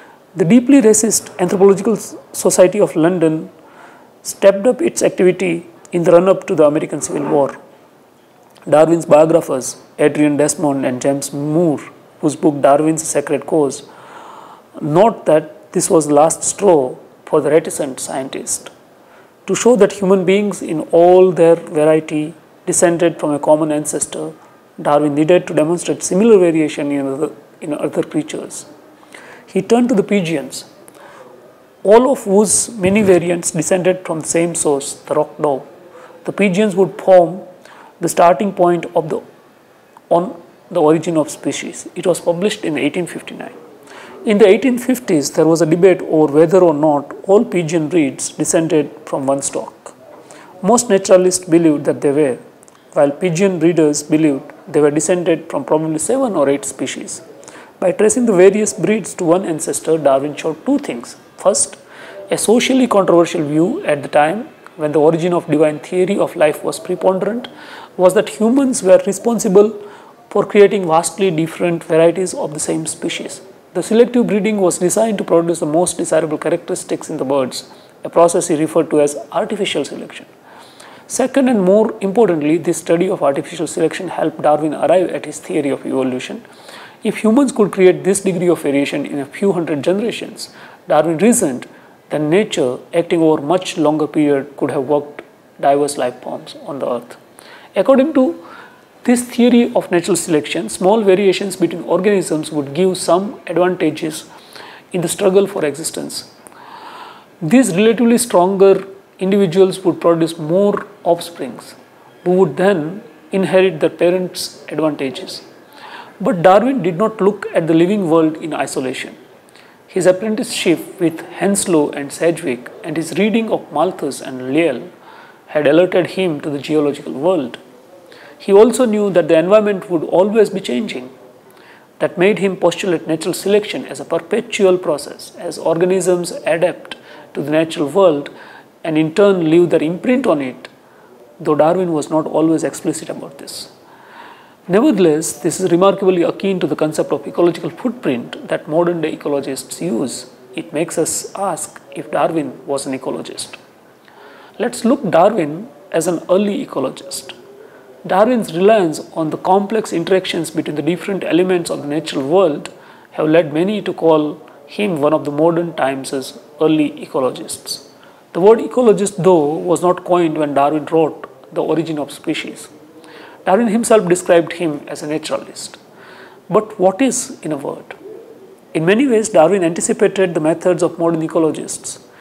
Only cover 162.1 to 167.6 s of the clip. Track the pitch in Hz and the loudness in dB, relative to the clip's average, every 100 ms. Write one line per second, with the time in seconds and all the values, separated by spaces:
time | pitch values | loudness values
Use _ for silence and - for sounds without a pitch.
162.1 | 160 135 180 180 143 - - - - _ | -6 0 2 2 0 -10 -20 -20 -20 _
163.1 | - 156 160 156 151 185 214 185 - 165 | -4 2 2 2 -2 -2 -2 -6 -2 2
164.1 | 156 151 - - - - - 208 156 143 | 2 0 -8 -18 -20 -16 -6 -4 0 0
165.1 | 156 139 143 165 170 170 156 135 135 131 | 0 -2 0 0 0 -4 -4 -4 -4 -8
166.1 | 139 127 - - - 156 156 147 - 120 | -8 -10 -16 -20 -2 0 2 -2 -4 -8
167.1 | 151 127 113 - - | -4 -4 -6 -12 -14